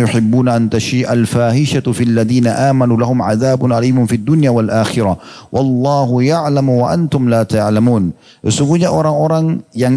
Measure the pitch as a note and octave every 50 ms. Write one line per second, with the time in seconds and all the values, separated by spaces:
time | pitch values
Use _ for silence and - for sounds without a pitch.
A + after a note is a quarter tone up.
0 | A#2+ G#2+ F#2+ A#2+ A2+ G#2+ A2+ B2+ B2 B2+ A#2+ A#2 A#2 A2 A2+ A2+ - - - B2+
1 | B2+ - A#2+ A#2+ A#2 G#2 - A#2+ A#2+ A#2 A2+ C3 D3+ C3+ - C#3 B2+ B2 A2+ G2
2 | B2 A#2+ A2+ A2+ A2+ A2 B2 B2+ A#2+ A#2 A2 - B2+ C#3 C3+ C3 B2+ A#2+ A#2 A2+
3 | A#2+ A#2+ B2+ B2 G2 F#2+ G#2+ A2 B2+ C3 C3 B2+ C3 B2+ A#2+ A#2 A#2 B2+ B2+ B2+
4 | B2 G#2 A#2+ A#2 G#2 B2 D3+ D#3+ D3 C3+ A#2+ A#2 A2 G#2 G2 A2+ A2 - - -
5 | F#2+ G2 F2 D#2+ - - - - - - - A#2 C3+ C3+ B2+ B2 B2+ C#3 C#3+ C#3+
6 | C#3 B2 B2 B2 B2+ C3+ D#3 E3+ D#3 D3 C#3+ C#3+ C3+ C3+ B2+ A#2+ A#2+ - - F3
7 | E3+ D3 - C#3+ B2+ A#2+ A#2 A2+ A2 - - A2 G#2 G#2 G#2+ G#2+ A2+ B2 A#2+ A2
8 | F#2+ E2+ D#2+ - _ - - _ - G#2 A2+ - D3 C#3 D#3+ F3 E3+ F3 C#3 D#3
9 | D#3 D#3 D3+ D3 D3+ D#3 D#3+ D#3+ D#3+ D#3+ D#3+ - - _ - A2+ B2 B2+ B2+